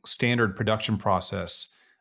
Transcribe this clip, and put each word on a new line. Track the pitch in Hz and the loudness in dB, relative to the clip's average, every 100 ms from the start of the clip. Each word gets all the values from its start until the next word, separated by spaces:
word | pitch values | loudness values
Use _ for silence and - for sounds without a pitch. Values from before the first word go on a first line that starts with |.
| - | -4
standard | - 120 120 110 95 | 0 0 2 0 0
production | 110 110 - 101 | -2 0 0 -2
process | 104 92 - 95 90 - - _ _ _ | 0 0 0 -2 0 0 0 _ _ _